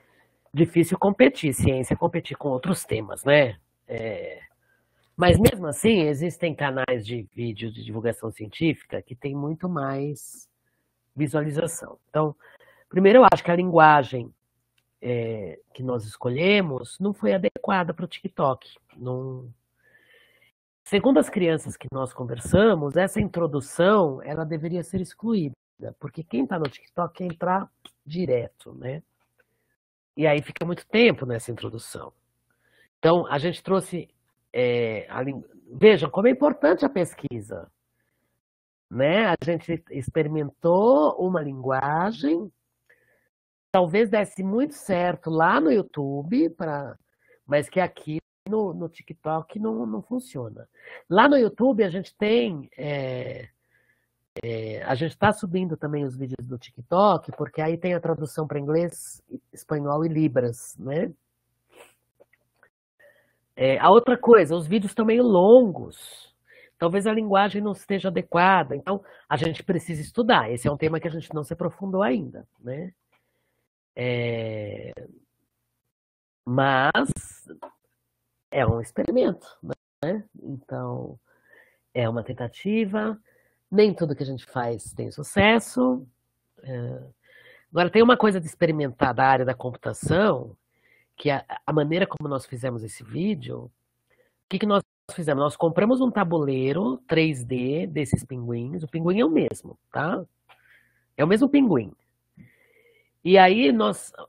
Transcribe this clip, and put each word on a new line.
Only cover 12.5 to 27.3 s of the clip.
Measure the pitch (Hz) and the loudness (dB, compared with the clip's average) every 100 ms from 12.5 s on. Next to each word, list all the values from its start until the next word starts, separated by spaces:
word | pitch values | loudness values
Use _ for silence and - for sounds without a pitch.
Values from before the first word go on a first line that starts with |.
| - _ _ _ | -20 _ _ _
primeiro | 180 196 247 | 4 8 10
eu | 226 | 10
acho | - | 8
que | - | 2
a | 175 | 0
linguagem, | 180 165 156 151 127 127 113 _ _ _ _ _ _ _ | 4 8 8 8 4 -4 -10 _ _ _ _ _ _ _
é, | 127 120 113 113 95 78 _ | -6 -4 -4 -6 -10 -14 _
que | - | -12
nós | 127 123 110 | -6 -6 -8
escolhemos | - 123 127 180 208 175 127 120 - | -8 -6 0 2 2 0 -6 -10 -6
não | 196 | -6
foi | 202 208 | -2 0
adequada | 196 202 - - 190 170 | 0 0 -4 -2 -2 -2
pro | 170 180 | -4 -8
TikTok. | - 190 - 143 127 - - _ - | -10 -10 -2 -2 -2 -8 -20 _ -14
Não. | 123 127 131 127 123 120 _ _ _ _ _ _ _ _ _ _ _ _ - | -8 -8 -8 -12 -16 -20 _ _ _ _ _ _ _ _ _ _ _ _ -4
Segundo | 202 240 277 | 0 4 4
as | - | 2
crianças | - 175 160 - - | 0 0 0 -4 -14
que | 127 | -10
nós | 135 131 | -8 -8
conversamos, | - 123 120 - 175 226 180 143 156 | -8 -10 -10 2 4 6 4 0 0
essa | 190 220 | 0 0
introdução, | 202 170 165 143 - - 175 214 165 131 | -4 -2 -2 -4 -6 0 4 4 2 -2
ela | - 151 | -8 -8
deveria | 156 160 160 175 | -6 -6 -6 -6
ser | 160 190 | -6 -6
excluída, | 180 - 220 220 147 123 _ - - - | -8 -8 -2 -2 -2 -6 _ -18 -16 -14
porque | 147 - | -14 -14
quem | 160 233 262 | -6 -4 -2
tá | 180 | -2
no | 147 | -4
TikTok | - _ - 170 | -6 _ -6 -6
quer | - | -4
entrar | 180 | -10